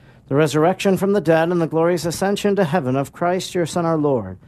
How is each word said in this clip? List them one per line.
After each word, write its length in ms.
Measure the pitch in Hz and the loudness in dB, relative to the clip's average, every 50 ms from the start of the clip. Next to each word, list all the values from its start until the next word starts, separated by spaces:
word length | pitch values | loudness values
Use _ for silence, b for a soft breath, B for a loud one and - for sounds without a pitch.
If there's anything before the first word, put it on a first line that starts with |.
| b b b b b | b b b b b
the 80 | - 135 | -2 0
resurrection 640 | 139 160 151 143 151 151 170 190 185 - 196 190 175 | 2 2 2 2 2 2 2 2 0 0 0 0 2
from 160 | 185 196 202 | 0 0 0
the 80 | 208 156 | 0 2
dead, 260 | 165 165 160 160 170 | 2 2 4 2 2
and 120 | 180 175 165 | 0 0 -2
the 40 | |
glorious 380 | 147 139 160 160 170 180 170 147 | 0 0 0 2 2 0 0 -2
ascension 500 | 170 156 - 185 190 208 196 - 208 196 | -4 -4 -2 -2 -2 -2 0 0 0 0
to 80 | 190 196 | 0 0
heaven 300 | 143 147 185 143 127 127 | 0 0 0 0 0 0
of 160 | 139 139 - | -2 -2 -4
Christ, 440 | - - 175 175 180 190 180 - - | -6 -4 -2 -2 -2 -2 -4 -4 -4
your 100 | 185 170 | -4 -4
Son, 220 | 151 - 180 170 | -2 -2 -2 -2
our 100 | 165 165 | 0 0
Lord, 400 | 156 147 147 139 123 101 95 92 b b | 0 0 0 0 0 -2 -4 -10 b b